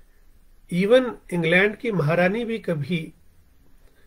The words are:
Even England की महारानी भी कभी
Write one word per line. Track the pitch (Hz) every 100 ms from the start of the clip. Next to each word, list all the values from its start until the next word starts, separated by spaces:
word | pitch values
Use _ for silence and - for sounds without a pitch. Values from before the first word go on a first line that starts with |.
| - _ - - - - -
Even | 175 196 254 247 202 -
England | 175 160 175 208 214
की | 240
महारानी | 196 147 170 180 214
भी | 226 226
कभी | - 160 131 175 156 - - - _ _ _ - - _